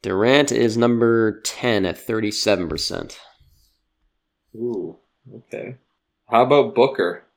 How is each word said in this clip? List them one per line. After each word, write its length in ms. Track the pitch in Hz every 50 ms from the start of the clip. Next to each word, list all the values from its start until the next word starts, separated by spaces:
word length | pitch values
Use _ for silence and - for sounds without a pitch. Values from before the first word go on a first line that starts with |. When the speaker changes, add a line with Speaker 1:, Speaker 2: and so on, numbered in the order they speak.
Speaker 1:
Durant 500 | - 95 95 95 107 120 135 143 147 143
is 240 | 120 117 117 113 110
number 640 | 117 117 120 120 117 117 117 117 113 113 110 104 -
ten 420 | _ - - - - 123 113 104 95
at 140 | 90 85 -
thirty-seven 680 | - - 113 110 107 107 104 - - 110 101 92 90 80
percent. 500 | 78 - - - - 50 - - - - - - _ _ _ _ _ _ _ _ _ _ _ _ _ _ _ _ _ _ _ _ _ _ _ _ _
Speaker 2:
Ooh, 440 | 110 117 120 117 98 82 80 82 _ _ _ _ _ _ 127 -
okay. 420 | 113 _ _ - - - - 127 _ _ _ _ _ _ _ _ _ _ _
How 140 | 117 113 127
about 300 | 127 143 143 131 117 -
Booker? 500 | 120 123 135 - - 95 87 87 - _ _ _